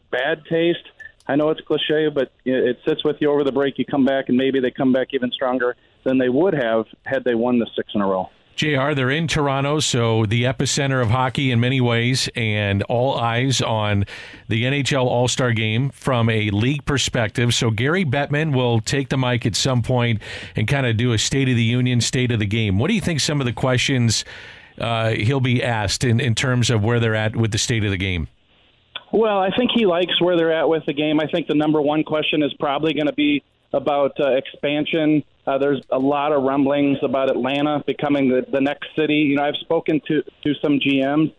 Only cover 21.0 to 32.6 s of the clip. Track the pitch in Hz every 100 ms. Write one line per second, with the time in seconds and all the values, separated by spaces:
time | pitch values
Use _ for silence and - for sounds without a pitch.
21 | 123 110 - 139 131 120 117 123 123 120
22 | - 135 123 117 107 113 107 95 151 226
23 | 180 151 - 147 123 117 131 123 - 131
24 | 117 110 - - - - - - 113 113
25 | 113 113 110 139 127 123 123 113 101 -
26 | 127 113 117 110 135 123 110 113 104 120
27 | 113 110 107 113 113 95 - 113 104 98
28 | 95 87 76 - _ _ _ _ _ -
29 | - 202 220 202 190 214 247 240 208 170
30 | 180 - 175 175 165 160 147 160 151 143
31 | 151 151 151 - 151 151 151 151 143 156
32 | 151 156 147 156 143 -